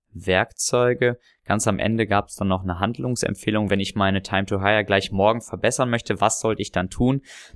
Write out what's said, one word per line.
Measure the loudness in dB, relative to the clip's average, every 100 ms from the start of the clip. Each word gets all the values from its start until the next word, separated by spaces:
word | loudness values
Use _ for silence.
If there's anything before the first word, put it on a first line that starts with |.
| _
Werkzeuge. | -12 0 0 0 -4 -2 2 2 2 0 0 _ _ -2
Ganz | 0 0
am | 0
Ende | 0 0 2
gab's | 0 -2 -4
dann | 0
noch | 0
eine | -2 -2
Handlungsempfehlung, | -2 -2 -4 -2 -2 -2 -2 0 2
wenn | 0
ich | 0 0
meine | 0 0
Time | 0 -2 0
to | 0
Hire | 2 2
gleich | 4 0 0
morgen | 2 4 2
verbessern | -4 -4 -2 0 0
möchte, | -2 -2 0
was | 0 0
sollte | -2 -2
ich | -4
dann | -4 -4
tun? | 0 0 0 -4 -20 -20